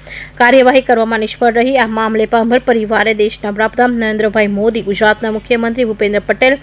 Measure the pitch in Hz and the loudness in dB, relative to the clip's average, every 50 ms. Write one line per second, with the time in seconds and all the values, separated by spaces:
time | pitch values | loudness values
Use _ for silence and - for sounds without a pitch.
0 | - - - - - - - - 247 240 262 269 247 254 285 262 262 - 247 226 | -14 -18 -16 -16 -16 -12 -2 2 2 4 6 6 4 4 4 2 2 2 2 0
1 | 226 226 226 220 220 214 - - 240 233 220 240 233 262 269 254 233 220 220 220 | 0 0 -2 -4 -4 -6 -4 -2 -2 0 2 0 0 0 0 0 0 0 -2 -2
2 | 220 220 220 220 220 214 240 226 226 233 240 254 - - 240 226 214 208 226 208 | -2 0 0 -2 0 0 0 0 2 2 0 0 0 0 0 0 0 0 -2 0
3 | 208 220 220 208 208 220 - - - 202 208 202 220 226 - - 247 247 240 233 | 0 0 0 0 -2 -2 -4 -6 -8 -6 -2 -2 -2 -2 0 0 0 0 0 -2
4 | 226 214 214 214 220 214 196 220 208 202 202 202 208 233 226 233 - 196 202 185 | -2 -2 -2 -2 -2 0 0 0 0 0 -2 0 0 0 -2 -2 -4 -4 -2 2
5 | 220 214 214 - 233 220 214 214 - - 247 233 233 233 233 254 247 220 214 - | 2 2 2 0 -2 -6 -6 -6 -4 -4 -2 -2 -2 -2 -2 -2 -2 -4 -2 -2
6 | 214 202 208 208 196 - 208 - 262 262 277 277 | -2 -2 -2 -2 -2 -4 -2 0 2 0 0 0